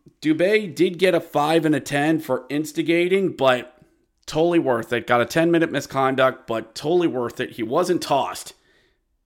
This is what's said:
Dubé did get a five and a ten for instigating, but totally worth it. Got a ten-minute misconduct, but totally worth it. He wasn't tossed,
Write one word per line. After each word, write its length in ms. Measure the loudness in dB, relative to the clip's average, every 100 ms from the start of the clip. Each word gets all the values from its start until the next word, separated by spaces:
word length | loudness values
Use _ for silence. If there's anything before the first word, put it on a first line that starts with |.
| -20 _
Dubé 520 | -2 2 2 2 0
did 240 | 0 0 2
get 160 | 2
a 60 | 2
five 460 | 0 -2 2 2 2
and 80 |
a 60 | 0
ten 400 | -2 -2 0 0
for 260 | -2 -4 -4
instigating, 840 | -6 -4 -4 0 0 2 0 0
but 440 | 2 2 2 -2 -18 _ _ _ _
totally 340 | -6 0 2 2
worth 340 | 2 0 -2
it. 140 | -4 0
Got 140 | 0
a 60 | 2
ten-minute 440 | 2 2 2 0
misconduct, 760 | -2 -4 -2 0 2 2 0 -6
but 280 | -6 -6
totally 320 | -8 -2 2 2
worth 320 | 0 -4 -6
it. 140 | -8
He 100 | -6
wasn't 380 | -4 -2 0 -2
tossed, 540 | 0 -2 -2 -8 -14 -20 _ _ _ _ _ _